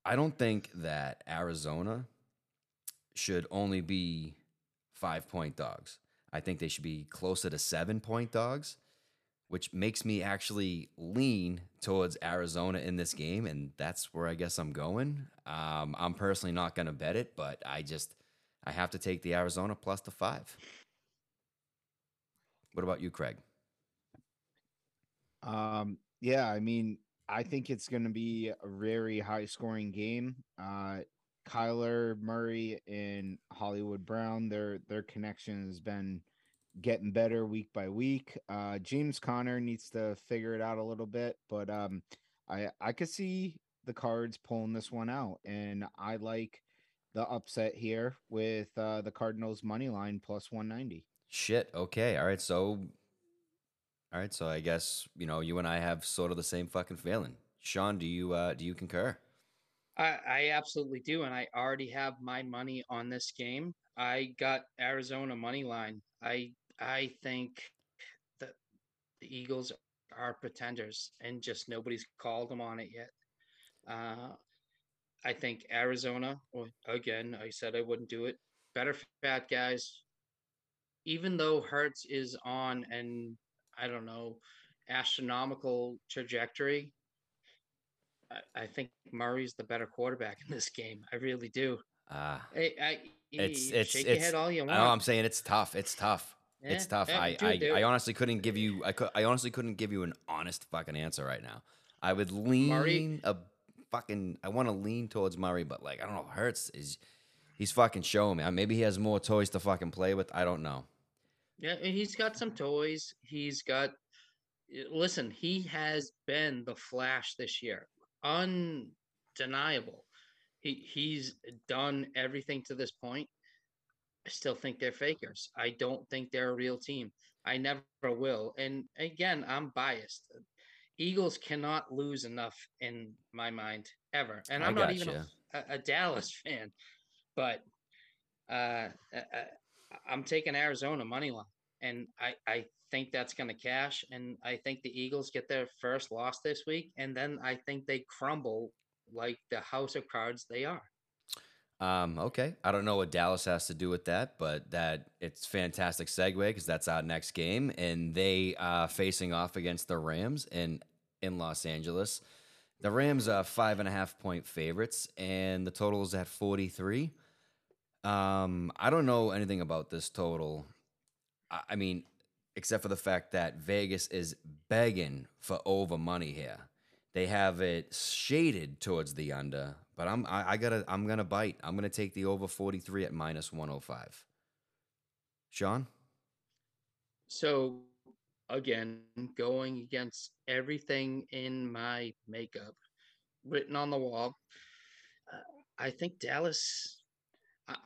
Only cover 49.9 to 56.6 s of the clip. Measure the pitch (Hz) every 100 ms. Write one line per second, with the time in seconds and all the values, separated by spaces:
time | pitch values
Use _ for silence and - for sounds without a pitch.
49.9 | 101 104 101 - 104 - 113 110 117 131
50.9 | 82 - _ _ - - 117 - 87 -
51.9 | 110 120 76 87 95 - 90 98 104 87
52.9 | - _ _ _ _ _ _ _ _ _
53.9 | _ _ 87 101 - 82 78 82 82 -
54.9 | - - 82 82 78 82 87 85 85 85
55.9 | 82 - - 87 87 - 87